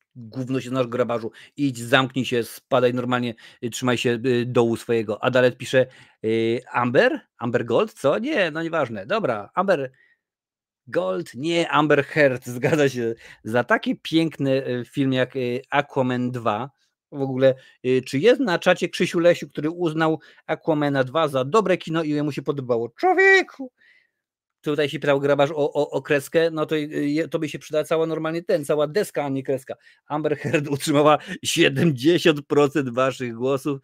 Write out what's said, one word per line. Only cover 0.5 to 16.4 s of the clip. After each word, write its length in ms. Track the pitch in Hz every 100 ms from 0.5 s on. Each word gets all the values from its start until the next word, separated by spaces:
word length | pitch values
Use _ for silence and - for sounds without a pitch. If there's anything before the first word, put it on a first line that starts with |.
| 131
się 100 | 120
nasz 160 | 131 120
grabarzu, 460 | 117 113 120 113 - - -
idź, 220 | 143 117
zamknij 420 | 117 135 131 135
się, 200 | 117 120
spadaj 500 | 113 - _ 131 123
normalnie, 400 | 123 120 123 123 110 - _
y, 60 | 120
trzymaj 280 | - 127 120
się, 200 | 123 117 131
y, 200 | 120 120
dołu 300 | 123 117 113
swojego. 480 | - 117 107 104
Adalet 320 | 127 123 123 123
pisze, 300 | 127 131 123 - - _
y, 360 | 110 113 113 120 -
Amber? 480 | 120 123 135 240 302 - _
Amber 260 | 120 120
Gold? 280 | 117 113 220
Co? 260 | - 135 196
Nie, 320 | 247 294 175
no 120 | 151
nieważne. 440 | 165 160 127 110 104
Dobra, 440 | 220 156 107 101
Amber 380 | - 190 160 131 - _ _ _ _ _ _ _ _ -
Gold? 480 | 147 185 185 170
Nie, 360 | 117 156 170 160
Amber 340 | 143 151 143
Heard, 420 | 139 160 139 123 123
<laughs> 60 | 123
zgadza 320 | 131 160 139
się. 260 | 123 117 113 - -
Za 200 | 110 120
taki 320 | 117 233 247 -
piękny, 680 | - 160 160 - 135 135 131
y, 180 | 123
film 280 | 120 - 135
jak, 240 | 131 127 131
y, 260 | 123 120 -
Aquaman 600 | 139 139 139 127 123 123
dwa, 400 | 123